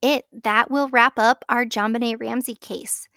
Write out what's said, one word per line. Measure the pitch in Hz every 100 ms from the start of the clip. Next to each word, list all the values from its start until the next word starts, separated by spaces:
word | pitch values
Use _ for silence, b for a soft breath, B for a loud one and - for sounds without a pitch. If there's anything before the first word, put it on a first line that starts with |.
it. | 254 285 - 220
That | 226 214 -
will | 277 277
wrap | 254 240 -
up | 226 254 -
our | 240 240
JonBenét | 220 208 233 233 226
Ramsey | 226 233 254 214
case. | - 185 220 - -